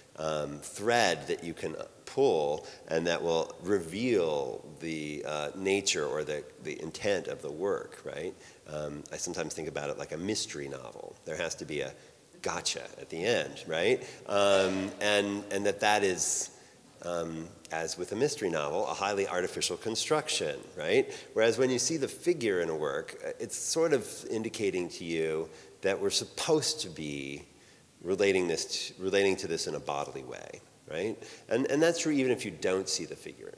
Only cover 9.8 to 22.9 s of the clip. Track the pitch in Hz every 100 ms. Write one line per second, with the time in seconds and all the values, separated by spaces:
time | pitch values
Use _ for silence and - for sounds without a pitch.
9.8 | 73 - 71 78 95 107 - 76 69 67
10.8 | 58 - - - - 78 82 - 76 73
11.8 | 67 - - - - - 92 82 - -
12.8 | - - - 80 101 104 69 - 82 80
13.8 | 101 127 - - - 101 101 98 95 95
14.8 | 98 - 104 104 101 101 101 98 101 98
15.8 | 107 107 98 87 - - - - - -
16.8 | - - 85 87 82 80 82 - - 80
17.8 | 82 - 87 104 147 - 98 80 71 87
18.8 | 67 80 101 98 98 90 90 82 - 87
19.8 | 110 113 - 151 - - 78 69 - -
20.8 | 78 123 135 - - 107 113 113 131 127
21.8 | - 160 127 - 175 165 113 90 82 78
22.8 | 73